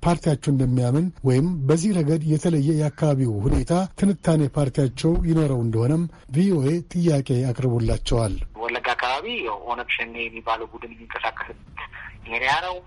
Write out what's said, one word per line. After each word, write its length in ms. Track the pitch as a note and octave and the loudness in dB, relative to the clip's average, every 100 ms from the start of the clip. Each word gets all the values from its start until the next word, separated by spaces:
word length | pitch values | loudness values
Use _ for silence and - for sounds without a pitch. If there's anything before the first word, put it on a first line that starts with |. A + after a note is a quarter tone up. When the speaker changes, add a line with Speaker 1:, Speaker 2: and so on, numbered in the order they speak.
Speaker 1:
ፓርቲያቸው 500 | - F3 - C#3+ - | 2 2 2 0 0
እንደሚያምን 560 | C#3 B2+ B2+ B2 C#3 F3+ - | 2 2 2 2 2 0 -2
ወይም 220 | C3 B2+ D#3+ F3 | 2 2 2 0
በዚህ 300 | C3+ D#3+ F3+ | 2 2 2
ረገድ 300 | F#3 D3 D#3+ | 0 2 0
የተለየ 440 | D#3 D3+ F3+ D#3+ C#3 | 2 0 2 2 2
የአካባቢው 580 | D#3 D3+ - D#3 C#3 B2+ G#2 | 2 0 0 0 2 2 0
ሁኔታ 220 | G2+ C#3 C3+ E3+ F#3+ - | 2 0 2 0 0 0
ትንታኔ 460 | G3+ F#3+ - D#3+ C#3+ | 0 2 2 2 2
ፓርቲያቸው 640 | - C#3 B2+ C3+ - - F3 | 0 0 2 0 2 0 2
ይኖረው 380 | E3+ D#3+ D3+ C3 | 2 2 2 0
እንደሆነም 400 | A#2 A2 A#2+ D#3+ E3+ - - | 0 0 2 0 -2 -8 -6
ቪኦኤ 380 | C3 G3 F3 C3+ E3+ - | 0 2 4 2 0 -4
ጥያቄ 380 | F3+ E3+ C#3+ C3+ B2 C3 | 0 2 2 2 0 0
አቅርቦላቸዋል። 880 | A#2 B2+ A#2+ A2+ - - A#2+ A2+ F#2+ - - | 0 0 0 0 0 0 0 0 -2 -8 -8
Speaker 2:
ወለጋ 260 | A#2 A#2+ - | -6 -4 -2
አካባቢ 340 | A#2+ B2 C3 F#3+ A#3+ | -2 -2 -2 -4 -6
ያው 180 | B2+ G2+ G2+ | -6 -6 -6
ኦነግ 240 | A#2+ B2 | -6 -4
ሸኔ 220 | - A#2 A#2 | -4 -6 -6
የሚባለው 500 | A#2 A2+ A2+ A2+ A2 | -8 -8 -6 -6 -6
ቡድን 240 | A#2 A#2 | -12 -16
የሚንቀሳቀስበት 880 | A2+ A#2 A2 A2+ - - - - - - - - - A2+ | -18 -14 -8 -6 -6 -12 -14 -18 -18 -16 -16 -18 -18 -10
ኤሪያ 260 | A#2 B2+ D3+ | -4 0 0
ነው። 160 | F3+ F3+ | -2 -10